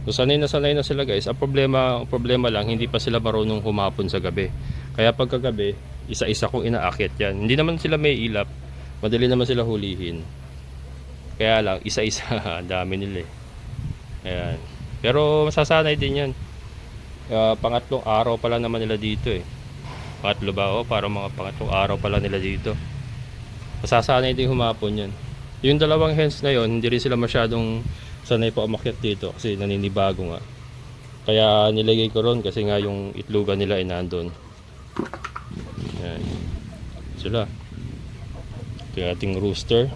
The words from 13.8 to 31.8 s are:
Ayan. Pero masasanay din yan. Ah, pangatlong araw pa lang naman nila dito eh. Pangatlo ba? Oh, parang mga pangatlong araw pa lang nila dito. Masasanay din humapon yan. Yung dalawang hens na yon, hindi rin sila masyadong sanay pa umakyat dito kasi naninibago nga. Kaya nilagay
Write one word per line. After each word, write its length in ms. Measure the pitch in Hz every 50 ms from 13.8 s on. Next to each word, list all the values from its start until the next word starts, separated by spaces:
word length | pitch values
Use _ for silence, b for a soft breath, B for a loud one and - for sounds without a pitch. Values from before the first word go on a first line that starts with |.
| - - - - - - - - -
Ayan. 340 | 95 90 90 87 85 85 80 - - - - - - - - -
Pero 400 | 113 123 147 151 151 151 151 151
masasanay 560 | 151 151 - 151 - 165 160 160 156 151 151
din 200 | 143 139 135 143 143
yan. 80 | 135 127 - - - - - - - - - - - - - - - - - - -
Ah, 320 | - 110 110 110 110 110
pangatlong 440 | - 117 120 120 120 - 135 131 -
araw 360 | 110 110 110 113 120 117 113
pa 80 | - 117
lang 160 | 117 120 120
naman 160 | 117 117 113
nila 160 | 113 107 110
dito 320 | 107 104 107 107 104 - -
eh. 160 | 107 90 85 - - - - - - - - - - - - - - - -
Pangatlo 280 | 101 104 - 110 98 95
ba? 160 | 98 98 98
Oh, 160 | 95 110 120 120
parang 240 | 123 107 98 101
mga 240 | 104 101 98 98 -
pangatlong 320 | - 92 95 98 - 110 -
araw 280 | 95 95 98 98 101 98
pa 80 | - 104
lang 160 | 101 104 101
nila 160 | 101 98 98
dito. 400 | 95 98 98 95 - 110 107 - - - - - - - - - - - - - - - - - - - - - -
Masasanay 480 | - - 117 113 - 139 127 127 131
din 160 | 127 123 131 127
humapon 560 | 131 123 120 113 113 - - 104 104 107 104
yan. 80 | 98 101 - - - - - - - - - - 131
Yung 80 | 143
dalawang 400 | 147 156 151 156 160 160 156 156
hens 240 | 151 156 147 147 -
na 160 | - 143 135
yon, 240 | 123 113 110 117 117
hindi 80 | 110 120
rin 160 | 120 123 117
sila 160 | 139 127 120
masyadong 640 | 120 113 - 131 113 113 117 113 113 113 113 113 117 - B B B B B B -
sanay 320 | - 123 113 113 113 107
pa 80 | - 107
umakyat 400 | 110 110 101 - 123 107 - -
dito 320 | 113 104 95 - 90 -
kasi 240 | - - 117 101 98
naninibago 640 | 101 101 101 98 101 101 95 104 98 98 95 90 95 85
nga. 80 | 85 - - - - - - - - - - - - - - - - - - -
Kaya 400 | 107 107 110 107 104 107 107 107 107
nilagay 320 | 110